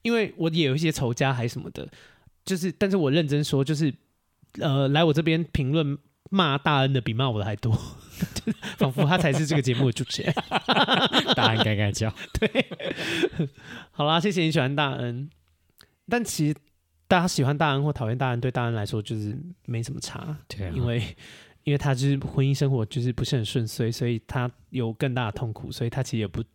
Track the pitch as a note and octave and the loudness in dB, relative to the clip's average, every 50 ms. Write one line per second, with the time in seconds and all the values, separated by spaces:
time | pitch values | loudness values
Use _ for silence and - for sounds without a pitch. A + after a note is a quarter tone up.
0 | _ A#3 A#3 A#3 G#3+ - - - E3 E3 D#3+ E3+ D#3+ C3 C3 D3+ E3+ D#3+ D3+ - | _ 2 2 2 0 -2 -2 -2 -2 0 2 2 2 2 2 2 2 0 0 2
1 | C#3+ A#2 A#2 - C3+ C3 C3 B2 A#2 A#2+ - C3 - - - - - - - - | 0 0 0 2 0 0 0 0 -2 -4 -4 -6 -10 -10 -10 -12 -12 -12 -16 -20
2 | - - - _ _ - _ _ _ - F#3+ E3+ F3 F#3 - _ G#3 G3 F#3+ G3 | -20 -20 -20 _ _ -20 _ _ _ -4 -4 -2 -2 -4 0 _ 0 2 2 2
3 | D#3+ C3+ C#3 E3+ D#3+ C#3 D3 D3 D3+ - - C3+ C#3 C#3+ D#3+ C#3 E3 C#3+ A#2 _ | 2 4 2 2 2 2 0 0 0 2 2 0 2 2 2 2 2 0 0 _
4 | _ _ _ _ _ _ _ _ _ _ _ - - D#3 C3+ C#3 C#3 C3+ C#3+ D3+ | _ _ _ _ _ _ _ _ _ _ _ -4 0 0 2 2 4 4 4 6
5 | E3+ E3 C#3 D#3 D#3 E3 D#3+ E3 E3+ - - - C3+ B2+ D3 E3 D#3 C#3+ C#3+ - | 6 6 4 4 4 2 2 2 0 -2 -2 -2 0 2 0 0 0 0 -2 -6
6 | _ _ _ _ _ - G3 G3 F3+ D3 C3+ C#3+ - E3 D3+ C#3 C3+ C#3 C3+ C3 | _ _ _ _ _ -2 2 2 2 4 2 0 2 2 4 4 4 4 2 0
7 | A2 - A2 A2+ C3+ C3 A2+ G#2+ G2 A2 G#2 G#2 - A#2 A2 - - - - - | 0 0 -2 0 0 0 0 -2 -2 -4 -4 -2 0 0 0 0 -2 -10 -16 -18
8 | - - - - - - - - - A3+ - - - G3+ - - A3 C#3 A#2+ - | -20 -20 -6 -6 -6 -6 -6 -8 -6 -6 -8 -8 -8 -14 -2 0 0 0 2 2
9 | F3 C#3+ F3+ F3+ D#3+ D#3 C3 C#3+ D#3 C#3+ D#3 D3 B2+ C3 A#2+ A#2+ C#3 B2+ A#2 - | 2 2 4 4 4 2 2 2 0 2 0 0 2 2 2 2 2 2 2 0
10 | B2+ - - - - - D3+ - - - C4 A#3 - - - - C#4 - B3+ F#3+ | -4 -4 -4 -4 -2 -2 -2 -2 -4 -2 -4 -4 0 2 2 2 4 4 4 2
11 | C4 - - C4 C#4+ - - - A2+ A2 A2 A2+ - A2 G#2+ G2+ G#2 G2+ G2+ - | 2 2 2 0 2 2 2 2 2 2 2 2 2 2 2 2 0 0 0 0
12 | A2 A2 - - - - - - A3 G#3+ - C4+ - - F3+ - D#3 D3+ - - | -2 -2 -2 -6 -14 -6 -2 -2 -2 0 0 0 -2 -2 -6 -8 -8 -8 -6 -6
13 | - - E4+ - - - - - D#3+ C#3 _ - - - - - - _ _ - | -6 -6 -2 -2 -2 -2 -2 -4 -4 -4 _ -16 -20 -18 -18 -18 -18 _ _ -2
14 | C#3+ D3 D#3+ E3+ D#3+ G#3 F3 F#3 E3 D#3+ D3+ D#3+ B2+ B2+ C#3+ D3 D3 C#3 C3 B2+ | 2 2 2 2 2 2 2 2 2 2 2 2 2 2 2 0 0 0 0 -4
15 | B2 A#2+ A#2+ B2 C#3 D#3 _ _ _ _ _ _ _ _ _ _ - _ _ _ | -4 -4 -4 -6 -8 -10 _ _ _ _ _ _ _ _ _ _ -20 _ _ _
16 | _ - G3+ A#3+ A3+ - - - D3+ D3 D3+ - _ _ _ _ _ _ _ _ | _ -2 0 0 0 -2 0 0 2 0 0 -2 _ _ _ _ _ _ _ _
17 | _ _ F#3+ F3+ E3+ F3+ - - C3+ C3 D3 D3 E3 D3+ C3+ C#3 C#3+ D3+ C#3 - | _ _ 4 4 4 2 2 2 2 2 2 2 2 2 2 2 2 0 0 -2
18 | B2 A2 A2+ B2+ C3+ C3 A#2+ A#2+ A#2+ B2+ B2 B2+ A#2+ A#2 A#2 A2 G2+ G2+ - A2 | -2 -2 -2 0 0 0 0 0 -2 -2 -2 0 -2 0 0 -2 -2 -2 -2 -4
19 | G2+ - A#2 A2 G#2 G#2 A2 C3+ D3+ F3 F3 _ _ - A#2+ A2+ A2+ - C3 A#2+ | -4 -4 -4 -4 -4 -4 -6 -6 -10 -12 -16 _ _ -6 -4 -4 -4 -6 -8 -8
20 | - - - - - E3 D3+ - - _ - G2+ G2 F2+ E2 - B2 A#2+ A#2 A#2+ | -10 -10 -10 -10 -10 -10 -10 -10 -12 _ -10 -8 -6 -4 -2 -2 0 0 0 0
21 | G2+ D#2+ - _ - - - - - - _ _ _ D3+ C#3+ C#3 - D3 C3+ B2 | -2 -4 -8 _ -20 -20 -20 -20 -20 -20 _ _ _ -2 -2 0 2 0 0 2
22 | C3+ C#3 C#3 C#3 C#3 - - C#3+ C3+ C#3 C#3 - D3 C3+ C3+ B2 A2 - - B2+ | 2 2 0 0 -2 -2 0 2 2 2 2 2 2 2 2 0 0 -2 -2 -2
23 | A#2 B2+ A#2+ - C3 - D3 B2+ A2 - - C3 A2+ G#2+ - - A#2+ A2+ A2+ - | -2 -2 -2 -2 -2 -2 0 -2 -2 -2 -2 -2 -2 -2 -2 -2 -2 -2 -2 -2
24 | B2 A#2+ A#2+ A2 _ - - C3+ B2 B2 - _ _ _ - C3+ A#2 A2+ A2 _ | -2 -2 -2 -4 _ -6 -4 -4 -4 -4 -6 _ _ _ -4 -4 -4 -4 -2 _
25 | C#3+ C3+ B2 B2+ B2 G#2+ G2+ - C3 A2+ G#2 - - - - - B2+ A#2 - C#3+ | -4 -2 -2 -2 -2 -4 -4 -6 -6 -6 -6 -8 -10 -12 -6 -4 -4 -4 -2 -4
26 | C3 - - A2+ G#2+ F#2+ - - A#2 _ | -4 -2 -2 -4 -4 -4 -4 -8 -8 _